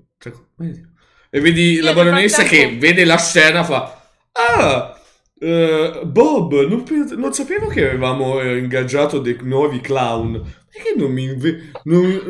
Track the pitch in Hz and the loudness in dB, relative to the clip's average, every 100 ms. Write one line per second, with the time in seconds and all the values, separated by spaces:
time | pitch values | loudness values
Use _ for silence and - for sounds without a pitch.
0 | _ _ 120 - _ - 170 - - _ | _ _ -20 -20 _ -14 -12 -12 -20 _
1 | _ _ _ 143 156 170 170 165 156 165 | _ _ _ 0 2 4 4 2 2 4
2 | 175 185 208 - 185 156 127 117 156 175 | 4 4 2 2 4 4 2 2 2 4
3 | 165 165 - 170 156 170 170 127 - - | 4 2 2 4 4 4 0 -4 -4 -12
4 | _ _ _ 240 233 226 165 127 - - | _ _ _ -2 2 2 2 0 -4 -14
5 | _ _ _ _ 165 170 165 156 165 - | _ _ _ _ -2 0 2 2 -2 -4
6 | 160 143 302 269 165 143 143 233 247 302 | 0 2 4 2 0 0 0 -2 -2 -4
7 | 285 - 269 269 277 403 427 - 135 127 | -4 -6 -6 -6 -6 -6 -4 -2 0 0
8 | 127 139 131 135 127 123 127 127 127 143 | -4 -2 -4 -2 -2 -4 -4 -4 -2 0
9 | 143 135 120 120 127 135 147 127 - 135 | 0 -2 -4 -6 -4 -2 -2 -4 -4 -2
10 | 120 113 113 113 - - _ - 453 269 | -2 -4 -6 -8 -12 -16 _ -10 -6 -2
11 | 139 131 131 131 156 165 - - 156 175 | -2 -4 -6 -4 -4 -4 -10 -12 0 2
12 | 185 190 | 2 -2